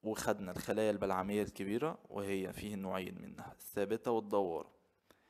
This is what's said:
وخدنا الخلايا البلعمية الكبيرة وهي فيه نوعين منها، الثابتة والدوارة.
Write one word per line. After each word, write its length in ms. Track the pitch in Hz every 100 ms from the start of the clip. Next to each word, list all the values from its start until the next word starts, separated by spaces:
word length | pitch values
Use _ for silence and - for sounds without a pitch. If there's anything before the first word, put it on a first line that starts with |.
وخدنا 480 | 107 107 110 104 92
الخلايا 400 | 90 - 104 110
البلعمية 500 | 101 98 92 95 104
الكبيرة 560 | 98 - 98 117 156 185 -
وهي 440 | 101 98 95 95
فيه 220 | - 104 101
نوعين 460 | 95 95 92 90
منها، 300 | 104 - -
الثابتة 600 | - - 104 101 113 127
والدوارة. 600 | 113 104 104 92 80 - - _ _ _ _ _